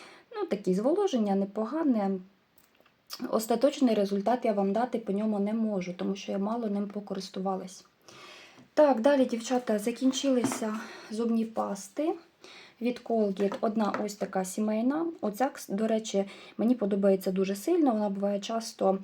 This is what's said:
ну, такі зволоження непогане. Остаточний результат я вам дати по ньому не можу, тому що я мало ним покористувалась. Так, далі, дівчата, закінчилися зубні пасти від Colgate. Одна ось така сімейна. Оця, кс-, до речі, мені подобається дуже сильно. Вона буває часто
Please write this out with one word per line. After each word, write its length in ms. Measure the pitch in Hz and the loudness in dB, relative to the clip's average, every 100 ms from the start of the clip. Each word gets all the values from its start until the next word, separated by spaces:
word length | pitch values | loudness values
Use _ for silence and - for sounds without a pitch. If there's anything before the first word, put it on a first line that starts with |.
| - - _ 453 | -20 -20 _ -8
ну, 100 | 359 | -4
такі 280 | 202 185 | -2 0
зволоження 600 | 185 240 370 392 247 202 | 0 2 2 2 0 0
непогане. 840 | 196 196 - 220 311 311 220 196 190 185 _ _ _ _ _ _ _ - - 254 | 0 -2 -4 -4 0 0 2 0 -2 -8 _ _ _ _ _ _ _ -18 -10 -4
Остаточний 640 | 226 220 226 277 277 247 | -2 0 2 2 4 2
результат 500 | 214 196 202 202 247 | 4 2 0 0 0
я 80 | 233 | 0
вам 200 | 202 196 | 0 0
дати 260 | 208 247 226 | 0 0 -2
по 140 | 220 | -2
ньому 260 | 196 220 208 | -2 0 0
не 160 | 202 | 0
можу, 400 | 226 220 196 180 | 0 0 -2 -4
тому 220 | 180 196 196 | -4 -4 -4
що 160 | - | -4
я 60 | 196 | -4
мало 300 | 196 233 220 | -2 -2 -2
ним 200 | 202 202 | -2 -4
покористувалась. 960 | 208 202 190 185 196 190 190 185 - - _ - - - - - - - | -8 -8 -8 -8 -6 -4 -4 -6 -16 -20 _ -20 -20 -20 -20 -20 -20 0
Так, 260 | - 302 226 | 6 6 6
далі, 240 | 269 285 | 6 6
дівчата, 540 | 262 226 - 254 247 214 | 4 0 0 0 2 0
закінчилися 960 | 214 240 262 262 277 254 262 - 220 220 - - - | 0 0 0 2 2 2 2 0 -4 -4 -8 -14 -8
зубні 340 | 220 226 226 | -2 0 0
пасти 720 | 220 - 208 202 - - 311 392 - _ - - - - | 0 -2 -4 -6 -8 -2 -2 -2 -8 _ -20 -20 -20 -6
від 200 | 233 240 | -4 -4
Colgate. 500 | - 226 208 190 196 - | -2 2 2 2 0 0
Одна 320 | 226 220 202 202 | -2 0 0 0
ось 100 | 208 | -4
така 300 | - 196 190 | -6 -4 -2
сімейна. 640 | 185 - 214 214 247 302 339 - | -4 -2 -2 0 0 0 -2 -4
Оця, 280 | 208 202 269 | -4 -2 -2
кс-, 260 | - - | -2 -6
до 120 | 196 220 | -2 0
речі, 380 | 220 220 196 196 - - - | 0 0 -2 -2 -6 -14 -2
мені 180 | 220 | 2
подобається 580 | 247 202 202 202 190 190 | 2 2 4 4 4 2
дуже 240 | 185 185 196 | 0 0 -2
сильно. 360 | - 359 285 | 2 4 4
Вона 160 | 220 208 | 4 0
буває 320 | 196 202 202 | 0 -2 -2
часто 580 | 202 226 220 - 196 190 | -4 -6 -6 0 2 2